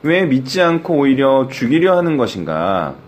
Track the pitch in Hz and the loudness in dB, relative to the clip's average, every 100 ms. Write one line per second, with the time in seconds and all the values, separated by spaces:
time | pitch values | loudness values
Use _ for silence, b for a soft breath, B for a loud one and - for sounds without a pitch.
0 | 147 175 180 131 131 185 170 170 165 156 | 0 0 2 0 -2 0 2 0 0 0
1 | 139 131 135 135 131 - 120 156 180 180 | 2 2 4 2 0 -4 -2 2 2 2
2 | 170 151 113 98 76 78 87 95 73 67 | 0 0 -2 -4 -6 -4 -2 -2 -4 -10